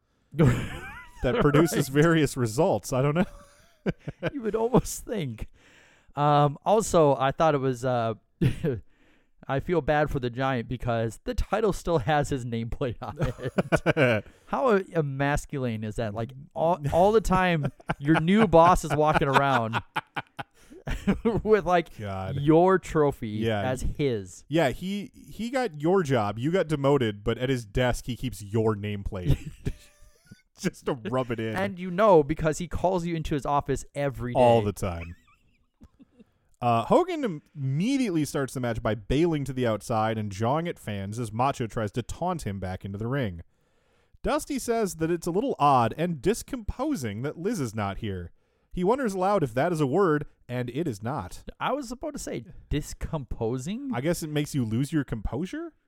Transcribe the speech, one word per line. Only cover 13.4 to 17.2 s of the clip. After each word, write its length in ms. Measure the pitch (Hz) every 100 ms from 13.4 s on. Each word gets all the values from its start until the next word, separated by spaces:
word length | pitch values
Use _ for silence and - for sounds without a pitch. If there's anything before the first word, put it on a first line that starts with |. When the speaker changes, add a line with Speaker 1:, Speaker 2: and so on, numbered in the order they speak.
| 127 - - 165 - 160 127 107 - -
Speaker 2:
<laughs> 80 | -
Speaker 1:
How 320 | 220 269 202
e-, 80 | 190 165
emasculating 880 | 143 135 139 147 - 143 123 110
is 140 | 110 107
that? 160 | 110
Like, 180 | 107 120 131 147
all, 260 | - 160 175 139
all 180 | 165 196
the 80 |
time, 540 | 220